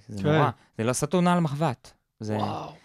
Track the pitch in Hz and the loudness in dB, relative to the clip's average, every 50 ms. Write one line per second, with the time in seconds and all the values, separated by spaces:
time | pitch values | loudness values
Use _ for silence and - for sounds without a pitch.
0 | - - 107 101 98 147 151 156 147 139 - - _ _ _ - 110 117 127 - | -14 -12 -8 -4 0 2 4 4 4 2 0 -4 _ _ _ -2 -2 -2 0 -2
1 | 151 143 - 180 175 180 175 180 170 147 139 143 165 151 127 - - - - _ | -2 0 2 2 4 4 4 2 2 0 0 -2 -2 -2 -2 -4 -10 -20 -20 _
2 | _ _ _ _ 110 107 107 107 104 104 104 - - - - - | _ _ _ _ -6 -4 -2 -2 -2 -2 -4 -6 -10 -12 -16 -20